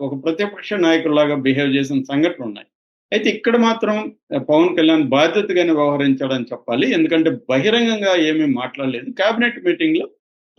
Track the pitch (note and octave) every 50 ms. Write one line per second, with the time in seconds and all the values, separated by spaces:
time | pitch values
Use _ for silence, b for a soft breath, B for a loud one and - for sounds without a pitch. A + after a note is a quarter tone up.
0 | C#3 C3 C#3 C3+ C3+ E3 D#3+ D#3+ G#3 G#3 - - - - G#3 G3+ F3 E3 E3 D#3+
1 | E3 D#3+ D3 D3 D3+ D3 D3 C#3 B2+ C3+ C3 C#3 C#3+ C#3 C3+ C#3 C#3 C3+ C#3+ C3+
2 | C3 - C#3 C#3 D#3 F3 E3+ - B2+ A2 G2+ G#2+ - _ _ _ _ _ _ _
3 | _ _ G3+ A3 G#3 - - - - A#3 A#3 A#3+ A3+ A3+ A3 A3+ A3+ G#3 G#3+ G#3+
4 | G#3+ G#3+ - _ _ _ D3+ C#3 A#2+ - D3+ D#3 E3+ F3+ F3 E3+ D#3+ D#3+ D#3+ D#3
5 | D3 C3 B2+ C#3 D#3 E3 E3 G#3+ G3+ G#3 F#3 F3+ F3 E3+ D#3+ D3 D3 C#3+ C#3+ C#3+
6 | C#3+ C#3 C3+ C3 C#3 C3 C3+ B2+ A#2 - B2 - _ - A#2 B2 F#3+ - - F3
7 | D#3+ D#3+ E3+ E3 D#3+ D#3+ C#3 A#2+ - - C3 C3+ D3 G#3 A3 A#3+ A#3+ A3+ A3+ G#3+
8 | G3+ G3 F#3 F3+ D#3+ D#3 D#3 D#3 D#3 C#3+ C3 A#2 B2+ B2 - C#3 C#3 C3 B2+ A#2
9 | C3+ - - - F#3+ G#3+ A3+ A3+ A#3+ A#3+ A#3 - - F3 E3+ E3+ E3 D#3 D#3 E3+
10 | - - _ _ _ _ _ _ _ _ _